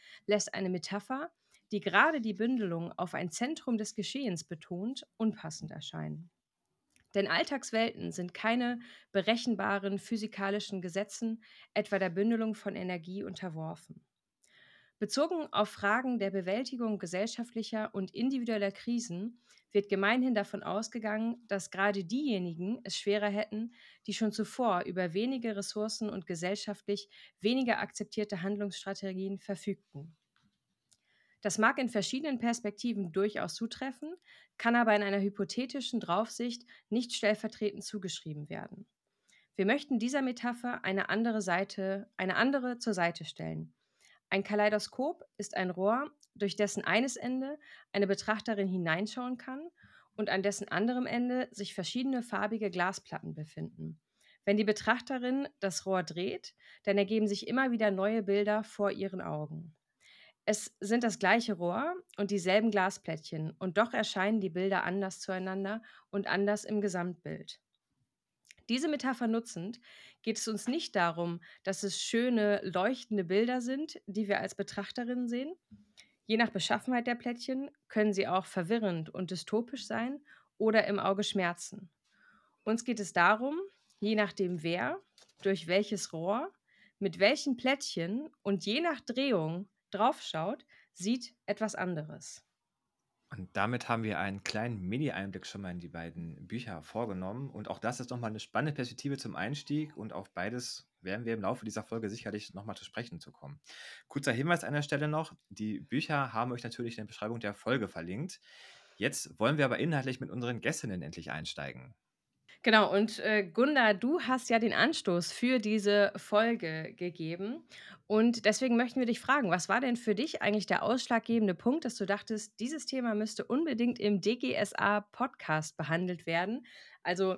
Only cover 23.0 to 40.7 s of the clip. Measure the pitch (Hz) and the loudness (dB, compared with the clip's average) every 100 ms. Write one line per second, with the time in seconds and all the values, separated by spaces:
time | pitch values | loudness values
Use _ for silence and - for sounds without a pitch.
23 | 202 208 208 202 - 214 233 - - - | 2 2 2 0 -2 -4 -6 -10 -20 -16
24 | - 196 214 214 202 - 240 180 - 180 | -8 0 0 0 -4 0 2 2 2 0
25 | 180 175 247 269 233 202 196 214 214 - | 0 2 0 0 -2 -4 -4 -2 -2 -2
26 | 214 196 180 170 180 196 - 202 - 202 | -4 -4 -4 -4 -2 -4 -4 -8 -4 -4
27 | - - - _ 214 254 240 - - - | -4 -20 -20 _ 2 4 2 0 -2 -6
28 | 214 - 214 190 190 208 202 - 196 196 | -6 -4 -4 -2 -2 -2 -4 -6 -8 -6
29 | 196 185 196 196 - 196 - 196 _ 143 | -6 -4 -4 -6 -6 -6 -4 -6 _ -14
30 | 160 160 _ _ _ _ _ _ _ _ | -14 -18 _ _ _ _ _ _ _ _
31 | _ _ _ _ 208 190 220 285 247 214 | _ _ _ _ -4 4 4 6 2 0
32 | 190 262 302 247 233 233 208 202 247 202 | 0 -2 -2 0 0 0 -2 -4 -2 -2
33 | 180 185 214 214 170 - 233 - 269 254 | -2 0 0 0 -4 -4 -6 -6 -8 -6
34 | 302 370 _ - _ - 233 240 226 208 | -10 -12 _ -20 _ -2 2 4 6 4
35 | 202 202 196 202 190 - 247 277 247 233 | 4 2 0 0 -4 -2 -4 -4 -4 -4
36 | - 180 226 - 240 233 - - - 226 | 0 0 0 -2 -6 -6 -12 -20 -2 -2
37 | 240 - 208 214 214 - 208 - - 208 | 0 0 2 2 0 -2 -4 -4 -8 -6
38 | 185 - 160 147 147 165 - - - _ | -6 -8 -8 -8 -8 -8 -10 -12 -18 _
39 | _ _ _ _ _ - 196 285 - 247 | _ _ _ _ _ 0 2 2 2 0
40 | 240 277 262 247 247 240 240 | 2 2 0 0 -4 -4 -4